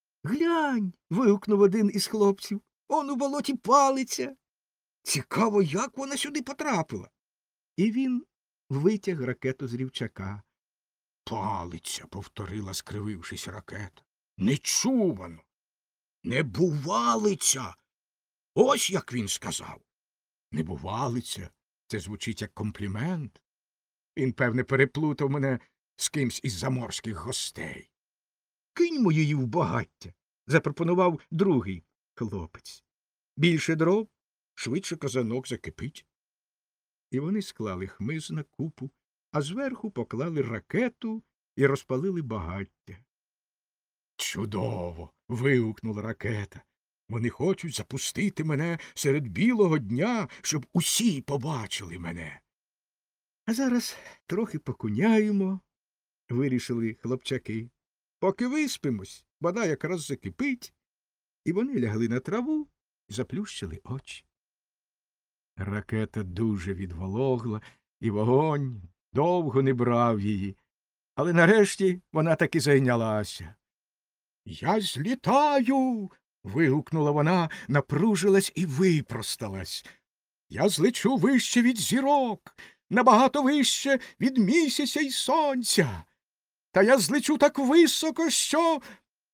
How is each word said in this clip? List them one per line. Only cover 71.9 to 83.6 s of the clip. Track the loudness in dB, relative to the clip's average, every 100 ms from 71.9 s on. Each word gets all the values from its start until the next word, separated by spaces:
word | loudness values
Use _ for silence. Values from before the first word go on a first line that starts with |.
| 0 _
вона | 0 2 4
таки | 2 2
зайнялася. | 4 6 6 2 2 -2 -4 -10 -14 -18 _ _ _ _ _ _ _ _ -18
«Я | -6 0 0
злітаю!» — | 0 -4 -4 -2 2 4 4 4 4 2 2 -2 -6 _ _ _
вигукнула | -4 2 4 2 0 0 2
вона, | 4 4 4 2 -4 0
напружилась | 0 2 2 2 4 4 4 4 -2
і | -2
випросталась. | 2 4 4 0 -6 -6 -6 -6 -6 -8 -10 -14 -20 _ _ _ _ -10
«Я | 0 2
злечу | 4 2 2 0 4
вище | 4 4 4 2
від | 4 2
зірок, | 0 2 4 2 2 -4 -10 -20 -20 _ -2
набагато | 4 8 8 8 4
вище | 4 4